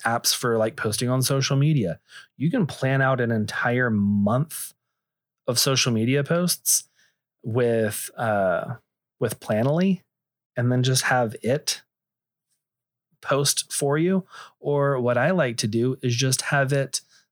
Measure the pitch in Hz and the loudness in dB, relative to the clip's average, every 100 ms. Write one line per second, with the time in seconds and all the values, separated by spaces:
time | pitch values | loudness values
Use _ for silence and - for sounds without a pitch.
0 | 113 117 - - 123 113 110 - 110 - | -2 -2 -2 -2 0 0 0 -2 -4 -2
1 | 123 131 120 135 135 139 147 147 90 80 | 0 0 0 0 0 2 2 2 0 -6
2 | _ - - - 160 254 165 - 135 135 | _ -20 -18 -4 -2 0 -2 -2 -2 2
3 | 131 127 117 113 104 - 123 123 123 107 | 2 2 0 0 -2 -2 -2 0 2 2
4 | 101 101 101 123 160 - - - _ _ | 2 2 2 0 -2 -8 -14 -16 _ _
5 | _ _ _ _ - 120 139 131 131 110 | _ _ _ _ -4 0 2 2 2 0
6 | 117 143 139 170 180 - - - - _ | 2 0 0 0 0 -2 -2 -2 -4 _
7 | _ _ _ _ - 120 120 113 107 - | _ _ _ _ -4 0 2 2 0 -2
8 | - - 113 101 92 85 - 120 _ _ | -10 -4 0 2 2 0 -4 -10 _ _
9 | _ - 117 - - 107 131 160 196 180 | _ -6 -4 -4 -4 0 2 2 2 0
10 | _ _ _ _ _ - 123 127 127 131 | _ _ _ _ _ -2 0 2 2 0
11 | - 127 113 - 110 - - - _ _ | 2 2 0 -2 -2 -2 -2 -8 _ _
12 | _ _ _ _ _ _ _ _ _ _ | _ _ _ _ _ _ _ _ _ _
13 | _ _ - 147 139 - - - 139 151 | _ _ -2 0 0 -2 -6 -4 0 2
14 | 175 190 - - - _ 147 143 139 131 | 2 0 -4 -12 -20 _ -2 0 0 0
15 | 120 120 147 185 131 113 110 113 127 127 | 0 2 2 2 0 -2 -2 0 0 -2
16 | 127 117 131 - - 143 135 139 135 - | -2 0 0 -2 0 0 0 0 -2 -6
17 | - _ _ | -10 _ _